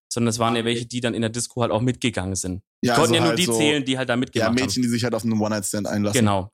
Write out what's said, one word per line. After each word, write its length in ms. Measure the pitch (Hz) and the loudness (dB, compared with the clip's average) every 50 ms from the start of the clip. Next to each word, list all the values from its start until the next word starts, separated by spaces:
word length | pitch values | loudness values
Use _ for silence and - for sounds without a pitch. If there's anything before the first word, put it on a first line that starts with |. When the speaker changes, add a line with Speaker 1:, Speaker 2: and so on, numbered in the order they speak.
| _ - | _ -8
Speaker 1:
sondern 180 | - 120 120 117 | -4 -2 0 0
es 80 | 107 113 | 0 0
waren 160 | 117 117 120 | 0 0 0
ja 80 | 117 110 | 0 0
welche, 220 | 117 120 117 123 | -2 -2 -2 -4
die 140 | 120 - 123 | -6 -6 -4
dann 140 | 120 117 101 | -2 -2 -2
in 60 | 104 | -2
der 100 | 117 110 | -2 -2
Disco 320 | 117 120 113 - - 123 | -4 -4 -8 -6 -4 -2
halt 80 | 117 104 | -2 0
auch 120 | 87 110 | 0 0
mitgegangen 520 | 123 127 123 - - 123 - 101 95 92 95 | 0 0 -2 -2 -2 -4 -2 -2 -4 -4 -4
sind. 280 | 92 - 92 90 95 - _ _ _ | -4 -6 -6 -8 -10 -12 _ _ _
Die 60 | - 123 | 0 2
Speaker 2:
Ja, 60 | 120 | 4
Speaker 1:
konnten 160 | 117 160 - | 4 4 4
Speaker 2:
also 20 | - | 4
Speaker 1:
ja 60 | - | 4
nur 80 | - 165 | 2 2
Speaker 2:
halt 100 | - 160 | 2 2
Speaker 1:
die 60 | 180 | 0
Speaker 2:
so, 120 | - 113 | 0 2
Speaker 1:
zählen, 280 | 113 151 147 151 147 131 | 2 2 2 2 2 0
die 120 | 127 131 127 | 0 -2 -2
halt 100 | 131 123 | 0 0
da 80 | 120 | 0
mitgemacht 320 | 123 127 - - 117 110 113 | 0 0 -2 0 0 0 2
Speaker 2:
ja, 40 | |
Mädchen, 300 | 117 123 135 127 98 127 | 2 0 0 0 0 0
Speaker 1:
haben. 0 | |
Speaker 2:
die 60 | 127 120 | 0 0
sich 160 | 120 117 117 | 0 0 0
halt 100 | 120 113 | -2 -2
auf 80 | 110 | -2
einen 120 | 110 113 113 107 | -2 0 0 0
One-Night-Stand 460 | 104 107 107 107 98 - - 107 98 | 0 0 0 -2 -4 -4 -4 -4 -4
einlassen. 320 | - 85 104 104 101 101 127 | -2 -2 0 0 2 2 4
Speaker 1:
Genau, 300 | 110 104 101 98 92 104 | 4 4 2 0 -2 -2